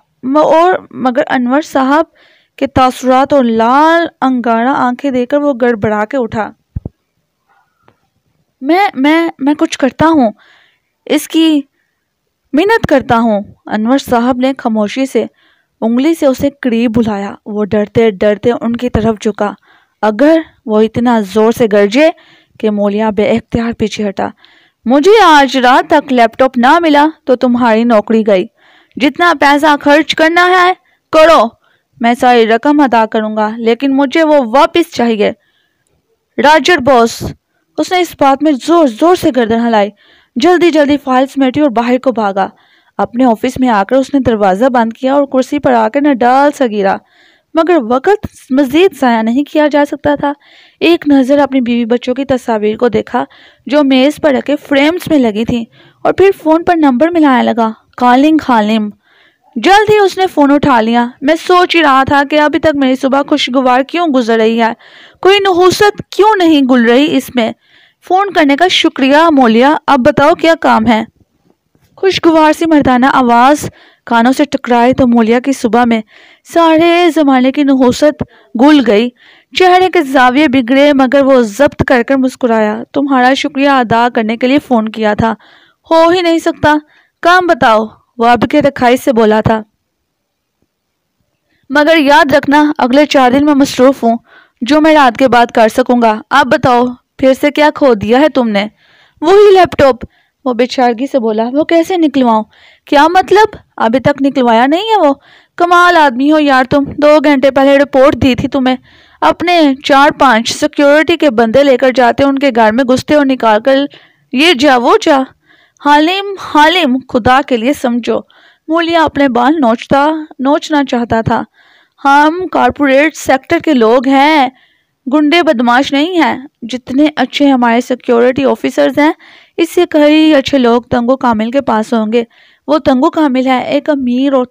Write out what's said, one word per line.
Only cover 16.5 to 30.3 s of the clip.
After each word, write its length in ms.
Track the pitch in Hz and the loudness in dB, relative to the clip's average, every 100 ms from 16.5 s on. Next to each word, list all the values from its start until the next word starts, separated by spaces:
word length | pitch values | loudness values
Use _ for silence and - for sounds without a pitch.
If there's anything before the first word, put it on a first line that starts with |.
करीब 420 | 277 262 226 240 | -4 -4 -2 -2
बुलाया। 460 | 226 226 202 202 - - | -2 -2 -4 -10 -14 -12
वो 180 | 208 | -8
डरते 460 | 208 214 208 - 226 | -4 -4 -2 0 0
डरते 400 | 190 208 208 247 | 0 -2 -2 -2
उनकी 380 | 240 226 240 247 | -4 -6 -6 -4
तरफ 300 | - 214 214 | -4 -4 -4
झुका। 340 | 220 202 208 196 _ _ _ _ | -6 -4 -8 -8 _ _ _ _
अगर 420 | 214 214 294 330 320 _ - | -4 0 2 2 -2 _ -4
वो 160 | 214 | 0
इतना 380 | 220 240 240 233 | 0 -2 -2 -2
जोर 320 | 196 208 220 | -2 0 0
से 160 | 233 233 | 0 0
गरजे 440 | 208 202 233 320 - _ _ _ _ | 2 0 2 0 0 _ _ _ _
कि 100 | 214 | -6
मौलिया 400 | 208 202 202 220 | -2 -4 -2 -4
बेइख्तियार 640 | 202 208 226 - 247 233 | -2 -2 -2 -4 -6 -6
पीछे 300 | 226 220 - | -6 -8 -6
हटा। 300 | 208 190 202 - _ _ _ _ - | -8 -6 -10 -10 _ _ _ _ -2
"मुझे 340 | 277 302 440 | 0 4 4
आज 360 | 370 302 277 269 | 4 4 2 0
रात 340 | 247 277 359 | 2 2 2
तक 140 | 311 285 | -2 0
लैपटॉप 460 | 254 226 - 262 254 | 0 0 0 -2 0
ना 220 | 240 330 | 2 2
मिला 320 | 339 285 302 - - | 2 2 0 -2 -4
तो 80 | |
तुम्हारी 500 | 247 254 240 247 220 | -2 0 0 0 0
नौकरी 380 | 233 220 208 226 | 2 0 0 -2
गई। 280 | 214 196 220 _ _ _ _ - | 0 0 -2 _ _ _ _ -4
जितना 360 | 269 269 349 | -4 0 -2
पैसा 420 | 302 285 285 302 285 | 0 0 2 2 0
खर्च 360 | 285 294 311 | 2 0 0
करना 320 | - 320 | -2 0